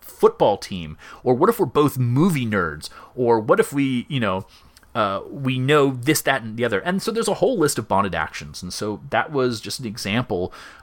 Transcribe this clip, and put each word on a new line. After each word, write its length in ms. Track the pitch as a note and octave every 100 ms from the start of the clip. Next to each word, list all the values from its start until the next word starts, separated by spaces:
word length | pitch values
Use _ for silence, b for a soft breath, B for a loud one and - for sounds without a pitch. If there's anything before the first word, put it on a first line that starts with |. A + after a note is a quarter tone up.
football 560 | - - A3 - C#3+ G2+
team? 400 | - F#2 D#2 D2+ B B
Or 120 | B2 B2
what 140 | F#3
if 100 | A3+
we're 80 | E3
both 320 | D3 D3 C3
movie 480 | A#2+ B2 F#3 D3+ A#2+
nerds? 420 | G#2 E2+ D2+ - B B B
Or 240 | A#2+ A#2
what 200 | A2 F#3+
if 120 | -
we, 360 | C#3+ C#3 B2 A2+
you 100 | C#3+
know, 280 | G#2+ F#2+ G2 b b b _ A#2+
uh, 260 | G#2 F#2+ -
we 300 | - C3+ B2+
know 320 | C3 D3+ C#3
this, 320 | C3 A#2+ D3
that, 180 | - G#2
and 160 | A2+ A2
the 80 | A#2+
other?" 140 | G2+
And 200 | E3+ F#3+
so 120 | -
there's 160 | A3 G#3+
a 80 | F#3+
whole 200 | - B3
list 180 | D3 -
of 100 | A2
bonded 280 | F#2+ G2 E2+
actions. 480 | D#2 - D2 D2+
And 100 | F2+
so 280 | - G#2+ G#2 C#3
that 200 | A2+ C3+
was 300 | C#3+ B2+ A#2
just 180 | - -
an 60 | B2
example 640 | G#2 G2+ G#2+ B2 F#2+ F2+ B B B